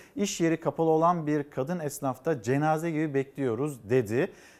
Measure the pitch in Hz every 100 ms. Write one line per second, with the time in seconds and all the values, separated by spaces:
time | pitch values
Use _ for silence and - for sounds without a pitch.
0 | - - 196 - 165 160 156 - 165 160
1 | 165 175 147 151 143 - 135 180 151 -
2 | 139 123 - 147 107 139 151 156 170 151
3 | 156 139 135 - 135 110 147 135 101 131
4 | 104 113 175 - - -